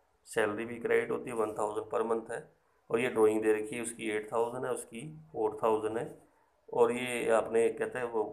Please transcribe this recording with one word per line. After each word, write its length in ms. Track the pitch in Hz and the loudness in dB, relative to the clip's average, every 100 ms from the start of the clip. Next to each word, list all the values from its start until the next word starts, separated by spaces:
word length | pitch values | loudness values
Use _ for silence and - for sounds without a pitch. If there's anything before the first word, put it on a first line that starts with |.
| _ _ - | _ _ -6
salary 360 | - 104 - | 0 0 0
भी 140 | 117 117 | -6 -6
credit 300 | 113 117 117 | 2 2 2
होती 200 | 120 127 | -4 -4
है, 60 | 117 | -2
one 180 | 107 | -2
thousand 320 | 113 107 107 107 | 0 -2 -2 -4
per 140 | - 131 | -2 0
month 220 | 113 113 | -2 -2
है, 100 | 123 - _ _ _ - | -12 -12 _ _ _ -4
और 100 | 117 | 0
ये 80 | 127 | 0
ड्राइंग 320 | 110 110 110 | 6 6 6
दे 100 | 110 | 4
रखी 220 | 107 107 120 | 2 0 -6
है, 60 | |
उसकी 280 | 113 - 110 | -8 -6 -4
एट 220 | 107 - | -4 -2
थाउजेंड 320 | 117 120 127 | -2 -2 -2
है, 80 | 131 | -4
उसकी 360 | 117 - 113 156 - - | -6 -8 -14 -14 -16 -12
फ़ोर 260 | 113 107 - | -2 -2 2
थाउजेंड 360 | 117 107 107 113 | 2 2 0 -4
है, 80 | 147 - _ _ _ _ - | -6 -12 _ _ _ _ -6
और 240 | 123 113 | 4 4
ये 360 | 123 127 120 113 | 4 -2 -2 2
आपने 360 | 110 117 113 113 | 2 4 2 2
कहते 280 | 110 110 127 | 0 -4 -4
हैं 80 | 117 | -2
वो 140 | 113 104 | -2 -2